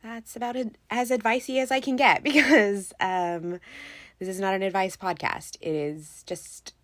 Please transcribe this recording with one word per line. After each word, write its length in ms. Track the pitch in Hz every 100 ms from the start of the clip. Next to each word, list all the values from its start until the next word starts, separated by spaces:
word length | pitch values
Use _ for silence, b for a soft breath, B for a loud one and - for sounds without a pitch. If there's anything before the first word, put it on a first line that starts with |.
that's 320 | 226 233 226 -
about 200 | 240 247
it, 220 | 240 - _
as 200 | 233 240
advicey 520 | 254 220 240 240 262
as 100 | 262
I 80 | 269
can 160 | 269 254
get, 260 | 262 165
<laughs> 0 |
because, 720 | - 294 277 294 208 202 185 -
um, 600 | 185 185 175 175 170 175 B B B B B B
this 80 | 185
is 120 | 185
not 140 | 196
an 80 | 190
advice 360 | 190 190 190 -
podcast. 580 | 190 165 - - - -
It 120 | -
is 500 | 156 147 151 151 - -
just 460 | 175 - - - _